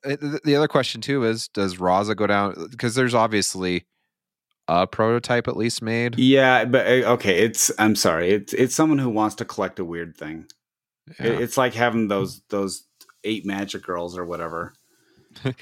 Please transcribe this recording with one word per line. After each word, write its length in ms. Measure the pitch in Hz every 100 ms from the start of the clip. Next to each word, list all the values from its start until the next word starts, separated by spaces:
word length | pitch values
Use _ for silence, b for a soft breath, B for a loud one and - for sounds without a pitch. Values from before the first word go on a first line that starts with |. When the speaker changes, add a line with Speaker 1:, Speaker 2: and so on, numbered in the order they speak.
Speaker 1:
uh, 120 | 139 143
th-, 260 | 147 156
the 120 | 151 143
other 100 | 151
question 340 | 147 123 113
too 240 | 107 139
is, 220 | 113 113 -
does 280 | 107 95 90
Raza 400 | 90 92 104 101
go 100 | 104
down? 420 | 101 101 - 82 117
'Cause 200 | 123 123
there's 180 | 127
obviously 720 | 120 113 107 95 92 92 90 - _ _ _ _ _ _ _ -
a 180 | 85
prototype 600 | 95 - 110 120 - 120 127
at 100 | 104
least 240 | 117 -
made. 380 | 110 117 120 117
Speaker 2:
Yeah, 460 | 127 135 131 127
but, 220 | 117 127 101
uh, 260 | 127 110
okay, 320 | 120 101 87
it's, 260 | 113 - - -
I'm 160 | 110
sorry, 360 | 104 98 82 87
it's, 200 | 104 -
it's 220 | - 127
someone 240 | - 156 143
who 100 | 127
wants 280 | 107 107 -
to 80 |
collect 340 | 117 - 95 -
a 60 |
weird 320 | 85 85 85 -
thing. 300 | 78 80 76 _ _ _ _ _ - -
It, 40 |
Speaker 1:
Yeah. 140 | 117 113
Speaker 2:
it's 180 | 120 -
like 160 | 127
having 340 | 113 120 113 107
those, 340 | 101 95 - _
those 320 | 101 98 - - _ - _
eight 240 | 104 110 92
Magic 380 | 98 101 98
Girls 340 | - 87 87 90
or 80 | 87
whatever. 480 | 85 82 85 87 - _ b b b b b
Speaker 1:
<laughs> 100 | 131 123